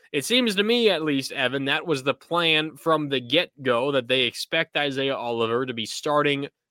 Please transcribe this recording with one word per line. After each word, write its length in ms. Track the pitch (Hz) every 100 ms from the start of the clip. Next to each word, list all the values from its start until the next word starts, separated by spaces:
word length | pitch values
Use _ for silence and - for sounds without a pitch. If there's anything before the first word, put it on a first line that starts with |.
| _
it 100 | 147
seems 320 | 127 247 233 190
to 80 |
me, 260 | 208 240 220
at 140 | 165
least, 300 | 156 135 131
Evan, 320 | 139 123 139 139
that 200 | 156 165
was 160 | 139
the 120 | 139
plan 640 | 135 - 170 165 156 156 135
from 320 | 165 156 147
the 100 | 131
get-go, 720 | 120 156 175 - 131 117 139
that 160 | 139 120
they 140 | 131
expect 560 | 120 - - 160 160 156
Isaiah 380 | 143 135 135 120
Oliver 500 | 120 117 113 120 131
to 80 |
be 120 | 117 107
starting 640 | - 151 147 147 139 139 - _